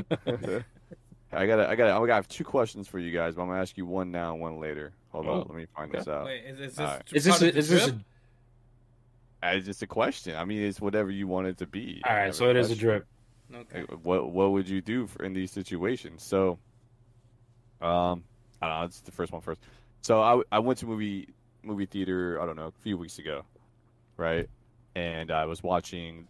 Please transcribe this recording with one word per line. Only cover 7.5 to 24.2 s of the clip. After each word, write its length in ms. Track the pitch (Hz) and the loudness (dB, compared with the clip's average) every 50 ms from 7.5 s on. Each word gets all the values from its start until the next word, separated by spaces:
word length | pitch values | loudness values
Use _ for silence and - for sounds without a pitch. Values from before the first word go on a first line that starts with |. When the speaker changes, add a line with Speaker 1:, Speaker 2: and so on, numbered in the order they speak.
| 139 | 6
Speaker 3:
the 60 | 151 | 4
Speaker 2:
is 100 | 151 156 | 4 6
this 160 | 180 185 226 | 6 6 6
Speaker 3:
drip? 100 | 139 120 | 4 0
Speaker 2:
a 40 | 104 - - _ _ _ _ _ _ _ _ _ _ _ _ _ _ _ _ _ _ _ _ _ _ _ _ _ _ 87 | -2 -8 -14 _ _ _ _ _ _ _ _ _ _ _ _ _ _ _ _ _ _ _ _ _ _ _ _ _ _ 0
Speaker 1:
Uh, 80 | 87 92 | 0 0
it's 120 | 98 92 | 0 0
just 160 | 101 95 - 110 | -4 -8 -8 -8
a 40 | |
question. 480 | - - 110 120 269 - - - 87 78 | -4 0 0 0 0 0 -4 -8 -8 -6
I 80 | 80 85 | -6 -4
mean, 180 | 98 107 107 | -4 -2 -2
it's 200 | 104 101 92 - | -2 -2 -2 -4
whatever 300 | 107 101 101 107 104 95 | -2 0 0 0 0 0
you 160 | 98 98 98 | -2 -4 -4
want 200 | 92 92 92 92 | -2 -2 -2 -2
it 100 | 92 90 - | -2 -4 -6
to 80 | 90 | -8
be. 340 | - - 101 123 - 85 - 123 | -10 -8 -10 -10 -10 -10 -4 0
Speaker 2:
All 100 | 123 110 | 2 2
right, 100 | 104 101 | 2 2
Speaker 1:
I 20 | |
have 100 | 95 - | 0 0
Speaker 2:
so 120 | - 120 | 2 4
Speaker 1:
a 20 | 123 | 6
Speaker 2:
it 60 | 123 | 6
is 140 | 123 120 113 | 6 4 2
a 40 | 113 | 2
Speaker 1:
question. 40 | 104 | 2
Speaker 2:
drip. 260 | 113 113 107 101 - - _ _ _ _ _ _ _ - 123 | 4 4 4 2 0 -6 _ _ _ _ _ _ _ -20 -20
Speaker 3:
Okay. 260 | 120 120 - - 90 | -18 -18 -12 -10 -10
Speaker 1:
Like, 80 | 78 - - 82 80 | -10 -10 -12 -6 0
what, 280 | 87 92 87 60 65 | 2 2 2 2 0
what 200 | 87 92 98 98 | 2 4 4 6
would 160 | 98 98 92 | 4 4 2
you 140 | 92 95 95 | 0 -2 -4
do 260 | 82 107 117 127 113 | -2 -2 -2 -4 -4
for, 160 | 98 - - - | -6 -8 -8 -6
in 100 | 95 95 | -4 -4
these 180 | 95 92 90 | -4 -4 -4
situations? 720 | - 101 90 - 90 82 90 107 131 - - 80 82 82 - | -6 -8 -8 -6 -4 -2 0 0 0 -2 -6 -12 -16 -16 -4
So, 360 | - 101 95 95 92 87 - - _ _ _ _ _ _ _ _ _ _ _ _ _ _ _ _ _ _ _ _ _ _ - | 0 4 4 4 4 2 0 -6 _ _ _ _ _ _ _ _ _ _ _ _ _ _ _ _ _ _ _ _ _ _ -4
um, 420 | 85 85 87 87 87 90 87 87 87 - _ _ _ _ _ _ | 0 2 4 4 4 2 0 -2 -6 -14 _ _ _ _ _ _
I 60 | 82 | -4
don't 120 | 82 80 80 | -4 -2 -4
know. 60 | 87 | -4
It's 160 | 87 - - | -6 -8 -12
the 100 | - - | -18 -12
first 200 | - - 87 - | -8 -6 -6 -6
one 100 | - 80 | -6 -8
first. 200 | - 82 80 - - - - - - - - _ | -8 -8 -10 -10 -12 -18 -20 -20 -20 -20 -18 _
So 200 | - - 113 110 | 2 4 6 6
I, 200 | 110 117 120 127 - - | 8 8 6 6 4 4
I 80 | 104 107 | 2 2
went 200 | 113 127 127 - | 4 2 0 0
to 60 | 117 | -2
movie, 440 | 113 113 107 107 104 98 95 - - - _ _ _ _ _ - | -4 -4 -4 -4 -4 -4 -6 -8 -12 -18 _ _ _ _ _ -10
movie 220 | 107 104 98 98 | -6 -4 -4 -4
theater, 560 | - - 98 95 92 92 90 90 87 85 73 | -4 -4 -4 -2 0 0 0 0 -2 -2 -2
I 40 | 87 | -4
don't 100 | 85 78 | -4 -6
know, 120 | 78 80 | -6 -10
a 140 | 80 - _ - | -12 -12 _ -6
few 140 | 110 98 | -4 -4
weeks 220 | 85 85 85 - - | -4 -6 -8 -14 -12
ago, 240 | 78 78 73 69 - - _ _ _ _ _ _ _ _ _ _ _ _ _ | -8 -8 -8 -8 -8 -12 _ _ _ _ _ _ _ _ _ _ _ _ _
right? 320 | - | -4